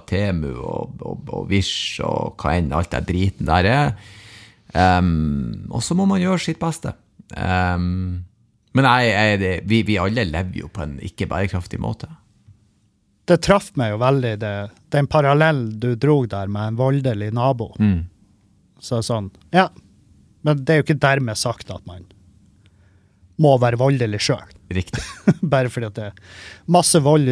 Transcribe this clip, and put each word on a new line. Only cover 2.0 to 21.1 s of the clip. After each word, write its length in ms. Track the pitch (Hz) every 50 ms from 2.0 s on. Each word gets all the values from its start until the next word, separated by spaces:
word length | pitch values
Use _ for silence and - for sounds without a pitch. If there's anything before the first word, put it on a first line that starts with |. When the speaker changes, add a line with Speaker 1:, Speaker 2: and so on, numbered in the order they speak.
Speaker 1:
og 360 | - 78 76 73 78 - - -
hva 160 | - 73 82
enn 160 | 87 82 65
alt 180 | 71 85 85 -
det 140 | - 62 85
driten 380 | 87 87 90 95 95 - - 78
der 200 | 76 82 90 90
er. 260 | 104 127 147 143 135 104 - - - - - - - - - - - _ _ _ -
Ehm, 960 | - 80 92 92 90 87 92 87 82 78 78 73 71 69 62 57 52 50 95 -
og 140 | - 123
så 120 | - - 170
må 120 | 185 196 196
man 120 | 196 185
gjøre 200 | 180 190 185 170
sitt 180 | - 165 160 -
beste. 360 | 170 165 156 - - - - - _ _ _ - - _ -
Ehm, 880 | - - 90 90 90 90 90 87 87 90 90 90 92 92 90 90 90 87 - _ _ _ _ _ _ _ _ -
men 100 | 131 135
jeg, 240 | 123 123 127 123 113
jeg, 280 | 98 104 107 107 104 98
det, 120 | 95 92 90 85 82
vi, 160 | 98 113 113
vi 160 | 95 104 104 90
alle 260 | 90 101 113 123 104
lever 360 | 80 76 85 92 92 - -
jo 60 | - 78
på 120 | - -
en 140 | 76 76 69 -
ikke 280 | - 95 - - 95 -
bærekraftig 500 | - 90 101 98 98 90 - - - -
måte. 300 | - 113 113 - - - 160 - _ _ _ _ _ - - _ _ _ _ _ _ _ _ _ _ _ _ _ _ -
Speaker 2:
Det 80 | 170 165
traff 260 | - 180 196 196 - - -
meg 160 | 143 117 107
jo 60 | 107 110
veldig, 340 | 123 131 139 135 123 113 107 104
det, 160 | 110 104 101 101 101 104 - _ _ _
den 180 | - - 143
parallellen 680 | - - 156 143 139 143 151 160 160 151 131 117 107 110 107
du 140 | 123 123 120
drog 360 | 110 135 147 151 139 123 104
der 180 | 98 98 98 101
med 200 | 101 104 107 110
en 80 | 113
voldelig 560 | 117 131 135 139 143 131 131 107 101 104 107 113
nabo. 400 | 120 123 135 123 117 107 - -
Speaker 1:
Mm. 300 | - 107 101 92 82 87 - - _ _ _ _ _ _ _ _ _ _ _ _ _
Speaker 2:
Så 200 | - - 127 113
sånn, 260 | 110 - 117 107 98 95 - - _ _
ja. 160 | - 180 185 - - - - _ _ _ _ _ _ _ _ _ _ _ -
Men 200 | 151 147 139 127
det 80 | 160
er 80 | 160 147
jo 60 | 139
ikke 120 | - 156 127
dermed 380 | 147 139